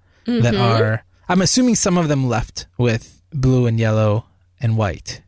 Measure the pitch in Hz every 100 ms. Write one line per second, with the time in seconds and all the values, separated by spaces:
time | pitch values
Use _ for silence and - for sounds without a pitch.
0 | _ _ - 240 120 110 120 113 107 110
1 | - _ - 180 175 - 254 214 - 175
2 | 156 143 127 113 117 - - - 120 113
3 | - - _ 143 131 127 120 113 110 110
4 | 107 107 - _ _ _ 117 110 104 76
5 | - -